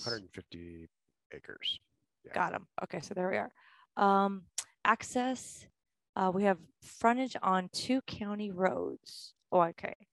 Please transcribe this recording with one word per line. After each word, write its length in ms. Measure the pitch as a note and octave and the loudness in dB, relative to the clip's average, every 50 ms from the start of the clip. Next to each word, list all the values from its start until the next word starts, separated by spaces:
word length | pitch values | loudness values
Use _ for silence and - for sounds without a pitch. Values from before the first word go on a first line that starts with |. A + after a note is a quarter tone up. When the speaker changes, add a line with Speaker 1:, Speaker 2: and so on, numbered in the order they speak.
| - | -8
Speaker 1:
Hundred 180 | A#2 A#2 A2 F#2+ F2 - | -6 -6 -6 -8 -12 -14
fifty 540 | - F2+ _ - E2+ E2+ E2+ E2+ E2 E2 E2 _ _ _ _ _ _ _ - - | -16 -14 _ -12 -14 -12 -12 -14 -16 -16 -18 _ _ _ _ _ _ _ -18 -18
acres. 460 | D3+ - - - - - - - - _ _ _ _ _ _ _ _ - | -16 -14 -16 -14 -8 -6 -6 -6 -6 _ _ _ _ _ _ _ _ -14
Yeah. 80 | - - | -6 -2
Speaker 2:
Got 200 | - F3+ E3 - | -2 0 0 -2
'em. 140 | - - - _ - - | -6 -8 -10 _ -8 -8
Okay, 160 | - - - | -6 -6 -8
so 120 | D3+ - G3+ | -8 -8 -4
there 140 | F#3 F3+ F#3 | -4 -2 -2
we 100 | - G#2+ | 0 -2
are. 120 | G2+ - - _ _ - - _ _ _ - | -2 -4 -8 _ _ -20 -20 _ _ _ -2
Um, 460 | - G3+ G3 G3 G3 G3 G3 G3 G3 F3 - _ - - - _ _ - | 2 4 6 6 6 4 2 0 -4 -10 -12 _ -10 -10 -10 _ _ 2
access, 840 | G3 A3 - - - - B3 B3 B3+ C4 B3 - - - - - - _ _ _ _ _ _ _ _ - | 2 2 2 0 -4 -2 -2 0 0 -2 -4 -6 -12 -16 -18 -20 -20 _ _ _ _ _ _ _ _ -2
uh, 140 | - F#3+ F#3 F3 | 0 2 2 2
we 80 | F#3+ G3+ | 4 4
have 140 | G3+ F#3+ E3 E3 - _ _ - | 4 4 4 0 -14 _ _ -20
frontage 540 | - - - - A#3 A#3+ B3 C4 B3+ - - - | -20 -4 2 4 4 4 4 0 -4 -4 -2 0
on 260 | G3 F#3 F#3 F3+ F3+ - | 2 2 2 0 -2 -4
two 280 | - - - B3+ C4+ - | -4 -2 0 0 0 0
county 480 | - - - G#3 G3+ G#3 G#3 G#3 G#3 | -4 -8 -8 -6 -6 -6 -4 -6 -4
roads. 840 | F#3+ F3 F#3+ F#3 - - - - - - _ - - - - - - _ _ _ - | -2 2 2 2 2 2 -2 -4 -6 -8 _ -16 -18 -16 -18 -18 -20 _ _ _ 4
Oh, 80 | F3+ E3+ | 4 4
okay. 320 | E3 E3+ - - - - - - _ | 4 2 -4 -10 -10 -10 -10 -16 _